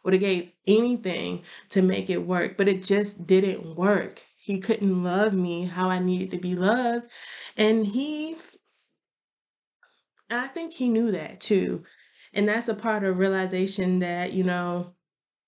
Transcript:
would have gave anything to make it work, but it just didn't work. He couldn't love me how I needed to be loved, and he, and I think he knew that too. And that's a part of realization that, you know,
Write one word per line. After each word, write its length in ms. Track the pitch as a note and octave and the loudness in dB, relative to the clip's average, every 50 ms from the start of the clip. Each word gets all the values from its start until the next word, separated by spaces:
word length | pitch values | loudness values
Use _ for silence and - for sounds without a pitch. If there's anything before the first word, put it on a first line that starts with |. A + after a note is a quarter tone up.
| _ | _
would 120 | F3 F#3 | 2 2
have 60 | F#3 | 4
gave 300 | G3+ G3 F#3 F3+ F3 - _ _ _ | 4 2 0 0 -2 -6 _ _ _
anything 800 | F#3 G#3 A3 A#3+ B3 B3 - - F#3 E3+ - - F3 F3+ F3 - - - - - _ | 4 4 4 4 2 0 -2 -2 -4 -4 -4 -4 -6 -6 -8 -10 -16 -20 -20 -20 _
to 120 | - G3 | 2 4
make 300 | F#3 F#3 F#3+ G3 F#3 F#3+ | 4 4 4 2 -2 -2
it 160 | F3+ F3 F3 | -2 -2 -2
work, 300 | F3 F3+ F3 E3 - - | -2 0 0 0 -2 0
but 100 | - G3 | 2 2
it 160 | G3 F#3+ F#3 - | 2 2 0 0
just 420 | - G3 G3+ G#3 G3+ - - E3+ | 0 2 2 2 -2 -6 -12 2
didn't 520 | D#3 F#3+ F#3 G3 F#3+ F#3 - E3+ D#3+ D#3+ | 4 4 4 4 2 -2 -4 -8 -10 -4
work. 480 | E3+ F3+ G3+ G#3 F3 - - - - - _ _ _ _ | 0 2 4 4 2 0 -4 -10 -16 -20 _ _ _ _
He 160 | - G3 F#3+ | -6 -4 -4
couldn't 460 | F#3+ - A3 - G3+ G3 F#3 F3+ F3+ | 0 -2 0 2 2 2 2 2 0
love 300 | F3+ F3 F#3+ G#3+ A3 G3 | 0 2 2 2 2 2
me 300 | F#3 F3+ F3 E3+ E3+ F3+ | 0 0 0 -2 -4 -6
how 260 | F3+ E3+ F#3 F#3 F#3 | -6 -4 -2 0 0
I 80 | F#3 F3+ | 0 0
needed 320 | F3+ F3+ F3+ F3+ F#3+ F#3 | 0 0 0 0 -2 -4
to 80 | - F3+ | -6 -6
be 180 | F3+ F3+ F3+ | -4 -4 -2
loved, 480 | F3 F#3 G3 A3+ B3 B3+ A#3 A#3 A#3+ A#3 - - - - - - - - - - - | 0 2 2 2 2 0 0 -2 -2 -6 -10 -18 -20 -18 -18 -18 -18 -18 -16 -2 0
and 280 | G#3+ G#3+ A3+ A3+ G#3+ | 2 4 4 2 2
he, 500 | G3 G3 B3+ C#4 D4+ D4+ D4+ D4+ D#4+ E4 D#4+ - - _ _ _ _ _ _ _ _ _ _ _ _ _ _ _ _ _ _ _ _ _ _ _ _ _ _ _ _ _ _ _ _ _ _ _ _ | 0 -2 -2 -4 -2 -4 -6 -6 -8 -10 -12 -16 -20 _ _ _ _ _ _ _ _ _ _ _ _ _ _ _ _ _ _ _ _ _ _ _ _ _ _ _ _ _ _ _ _ _ _ _ _
and 100 | A3+ A#3+ | -6 -6
I 60 | C4 | -6
think 260 | C#4 - E4 E4+ E4 - | -6 -8 -8 -8 -8 -6
he 160 | - B3+ B3 | -2 0 2
knew 240 | A3+ A3 A#3 A3+ G3 | 2 2 2 2 0
that 280 | E3 D3+ - - - | -2 -4 -10 -10 -10
too. 440 | - - G#3+ F#3+ F3+ - - F3 - - _ _ _ _ _ _ - - - | 0 2 2 2 2 0 -4 -6 -8 -14 _ _ _ _ _ _ -20 -8 -2
And 160 | G#3 G#3 G#3 | 0 0 2
that's 200 | G#3 A#3 A3+ - | 0 0 -2 -4
a 60 | G#3+ | -4
part 300 | G3+ - A#3 G#3+ G#3 G3 | -4 -2 -2 -2 0 0
of 140 | F#3+ F#3 F3+ | 0 0 2
realization 800 | F#3+ G3 F#3+ F#3+ F#3+ F#3 F#3 F3+ F#3+ G3 - - F#3 F#3 F#3 F#3 | 2 2 2 0 -2 -2 0 -2 -2 -2 -2 -2 0 2 2 2
that, 340 | F3+ F3 F3 F3 F3+ - - | 0 -2 -4 -4 -6 -4 -2
you 100 | F#3 F#3 | 0 0
know, 520 | F3+ F3+ F3+ F3 F3 F3 F3 F3 F3+ - _ _ _ _ _ _ _ _ _ _ | 0 0 -2 -2 -2 -4 -4 -6 -8 -12 _ _ _ _ _ _ _ _ _ _